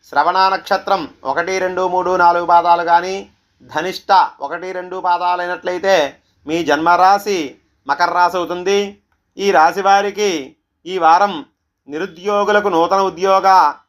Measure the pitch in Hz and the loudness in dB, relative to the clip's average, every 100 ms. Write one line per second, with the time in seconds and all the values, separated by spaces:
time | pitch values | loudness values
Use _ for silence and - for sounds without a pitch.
0 | _ 143 156 185 190 190 - 190 208 196 | _ -2 0 2 0 0 -2 -4 -2 -4
1 | 143 _ 131 143 175 190 185 180 185 180 | -4 _ -6 -4 -4 -4 -4 -2 -2 -2
2 | 180 185 175 175 170 170 170 170 170 170 | -2 2 2 2 2 2 4 0 2 0
3 | 180 196 196 _ _ _ 123 151 180 - | 0 -8 -12 _ _ _ -10 -8 -6 -10
4 | - 190 151 - 139 165 185 180 180 185 | 2 2 2 -4 -10 -10 -10 -10 -10 -6
5 | 180 175 180 180 175 175 180 180 190 185 | -4 -2 -2 -2 -4 -6 -6 -4 2 2
6 | 139 - _ _ 139 165 151 147 165 175 | 0 -6 _ _ -6 -4 0 0 2 4
7 | 185 202 208 190 139 - _ _ 135 147 | 4 2 0 -4 -6 -12 _ _ -8 -2
8 | 175 175 175 180 165 175 180 202 196 202 | 0 2 0 0 -4 -6 -2 -2 -4 -12
9 | _ _ _ - 196 180 160 175 196 196 | _ _ _ -4 0 4 4 2 2 2
10 | 202 202 208 160 131 _ _ _ 170 185 | 0 -2 -2 -2 -8 _ _ _ -10 0
11 | 160 170 202 165 135 _ _ _ - 151 | 4 4 2 -2 -12 _ _ _ -14 -10
12 | 196 165 190 202 202 208 202 165 175 190 | -10 -8 -4 -2 0 0 0 0 0 0
13 | 190 165 190 190 190 185 151 - | -2 -2 2 2 4 4 4 -2